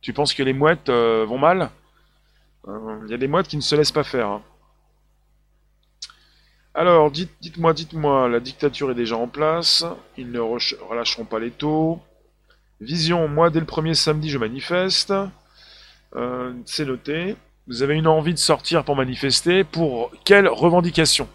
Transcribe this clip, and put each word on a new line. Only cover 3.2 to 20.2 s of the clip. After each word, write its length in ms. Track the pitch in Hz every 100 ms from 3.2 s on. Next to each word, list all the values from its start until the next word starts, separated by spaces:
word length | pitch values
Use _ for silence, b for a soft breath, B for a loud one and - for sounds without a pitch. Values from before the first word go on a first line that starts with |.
| 135
mouettes 200 | 156 190
qui 100 | 151
ne 40 |
se 140 | 131 147
laissent 160 | 147
pas 120 | -
faire, 240 | 139 131 110
hein. 140 | 104 - _ _ _ _ _ _ _ _ _ _ _ _ _ _ _ - B B B B B B -
Alors, 360 | 170 170 151
dites, 200 | 143 180 _
dites-moi, 320 | 170 165 165
dites-moi, 560 | 156 160 165 147 135 127
la 100 | 120
dictature 520 | 123 127 147 139 139
est 40 | 120
déjà 220 | 117 113
en 100 | 120
place. 560 | 139 156 160 165 - 170 175 - -
Ils 160 | 123
ne 80 | 120
reche-, 380 | 113 120 - -
relâcheront 460 | 92 117 117 - 110
pas 140 | 110
les 120 | 117
taux. 480 | 120 147 156 160 170 _ _ _ _ _ _ _ _
Vision, 480 | 110 165 160 175 160
moi, 220 | 147 170
dès 100 | 160
le 60 | 156
premier 300 | - 160 160
samedi, 340 | - 151 151
je 80 | 139
manifeste. 720 | 110 127 - 175 190 185 - 196 196 - b b b b b b b -
Euh, 380 | 123 127 127 123 120
c'est 200 | - 147
noté. 500 | 127 - 151 180 226 _ _ -
Vous 140 | 120
avez 140 | 135 151
une 120 | 160
envie 260 | 156 151
de 60 | 170
sortir 460 | - 151 - 165 139
pour 100 | 139
manifester. 680 | 131 123 139 123 165 185 190
Pour 460 | 160 165 123 120 -